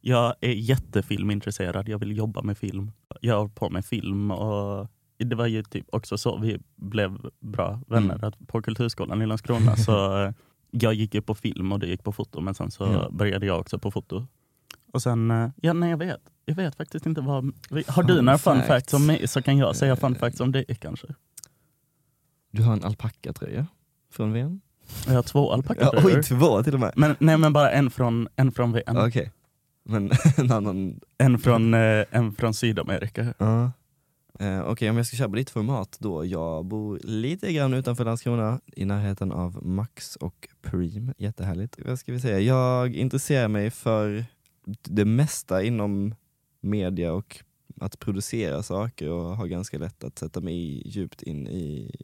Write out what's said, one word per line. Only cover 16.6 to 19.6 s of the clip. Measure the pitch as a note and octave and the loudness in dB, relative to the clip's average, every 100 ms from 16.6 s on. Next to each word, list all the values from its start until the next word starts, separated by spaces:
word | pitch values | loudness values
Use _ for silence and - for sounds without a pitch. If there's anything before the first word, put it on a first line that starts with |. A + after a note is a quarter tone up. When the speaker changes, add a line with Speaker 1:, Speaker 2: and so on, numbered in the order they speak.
| F3+ - | -4 -6
Speaker 1:
faktiskt | E3+ D#3 - | -12 -8 -4
inte | D#3+ | -4
vad | C3 C#3 C3 - - | -2 -2 -4 -8 -8
vi, | C#3+ - | -8 0
har | C#3 | 4
Speaker 2:
Fun | E3 | 6
Speaker 1:
du | C3+ | 6
några | B2 C#3+ | 8 6
fun | F#3 C#3 | 6 4
Speaker 2:
facts. | A#2+ | 6
Speaker 1:
facts | B2+ B2+ | 2 4
om | C#3+ D3 | 4 4
mig, | C#3+ - | 4 2
så | - | 0
kan | B2+ | 4
jag | C#3 | 4